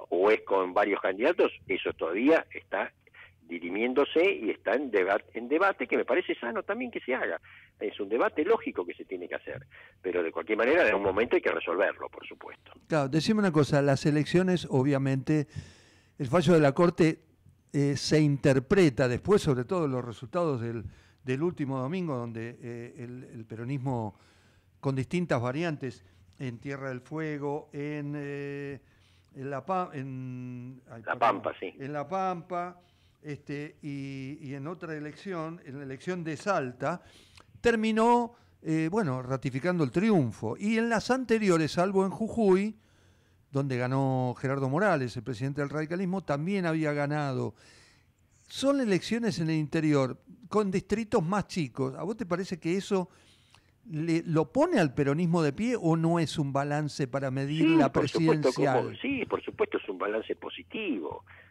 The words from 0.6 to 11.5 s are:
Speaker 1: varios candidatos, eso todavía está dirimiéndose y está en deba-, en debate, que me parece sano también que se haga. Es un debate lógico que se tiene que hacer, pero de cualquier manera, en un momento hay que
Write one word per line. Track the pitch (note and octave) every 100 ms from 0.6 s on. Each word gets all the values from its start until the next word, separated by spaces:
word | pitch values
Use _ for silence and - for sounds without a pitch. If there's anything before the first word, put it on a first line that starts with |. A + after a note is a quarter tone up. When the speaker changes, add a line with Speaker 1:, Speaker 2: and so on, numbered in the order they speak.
| F#2
Speaker 1:
varios | F#2+ G#2 F#2+
candidatos, | G2 F#2+ C#3 F3+ C#3 - -
eso | F2+ F2+
todavía | - E2 F#2+ C3+ D#3+ -
está | - - F#2+ A2+ - _ - - _
dirimiéndose | - E2+ F2 G2 A#2+ B2+ C#3 D#3 F#3+
y | - G#2
está | - - B2
en | C#3
deba-, | G#2 F#2 G#2 -
en | A2+ A#2+
debate, | D#3 G3 - B2+
que | C3
me | -
parece | D3+ - D#3+
sano | A#2+ G3+
también | - G#3+ B3
que | A3
se | -
haga. | B3 A2+ E2 - - - -
Es | G#2 -
un | G2
debate | A#2+ G#3 - D#3+
lógico | A3+ - - F2
que |
se | -
tiene | - F#2 E2+
que | D2
hacer, | - C2 - - - _
pero | F#2 F2
de | D#2+
cualquier | E2 E2 G#2+
manera, | A#2+ E3+ A#2+
en | G2+
un |
momento | G2+ F#2+ B2 F#3
hay |
que | -